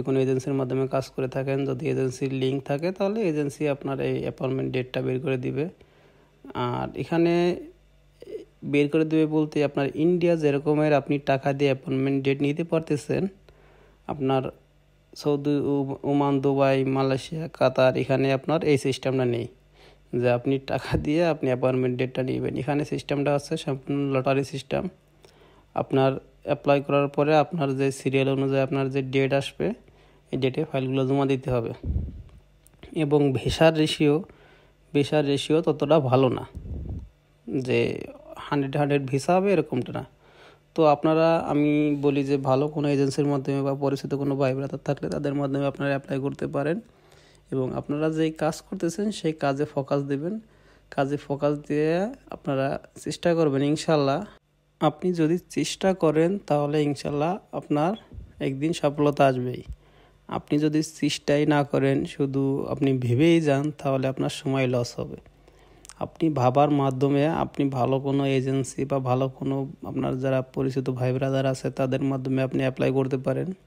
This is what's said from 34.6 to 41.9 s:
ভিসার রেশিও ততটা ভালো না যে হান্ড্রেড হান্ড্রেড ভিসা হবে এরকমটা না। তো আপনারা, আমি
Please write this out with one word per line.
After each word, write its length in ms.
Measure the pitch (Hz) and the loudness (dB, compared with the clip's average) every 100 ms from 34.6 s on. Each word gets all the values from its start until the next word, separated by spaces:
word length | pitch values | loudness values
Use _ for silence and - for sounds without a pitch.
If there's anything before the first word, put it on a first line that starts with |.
| _ _ _ | _ _ _
ভিসার 320 | 143 135 151 143 | 0 2 2 2
রেশিও 360 | 139 - 156 | 0 2 2
ততটা 380 | 175 139 139 156 | 2 0 4 4
ভালো 300 | 135 127 131 | 4 4 4
না 160 | - - - - - - - - _ _ _ 233 | 2 -6 -14 -12 -10 -8 -10 -12 _ _ _ -8
যে 500 | 139 123 117 120 - - - - - | -4 0 0 0 -4 -10 -16 -20 -18
হান্ড্রেড 400 | - 147 135 143 | -4 -2 0 0
হান্ড্রেড 280 | 143 143 135 | 2 0 0
ভিসা 300 | 139 - 180 | -2 2 2
হবে 180 | 196 | 4
এরকমটা 380 | 180 151 127 - | 2 0 -4 -4
না। 140 | 120 - _ - - - - _ - | -8 -10 _ -20 -20 -20 -20 _ 2
তো 100 | 156 | 4
আপনারা, 540 | 143 160 160 165 165 | 4 4 4 4 2
আমি 580 | 143 147 147 147 151 | 0 0 2 2 2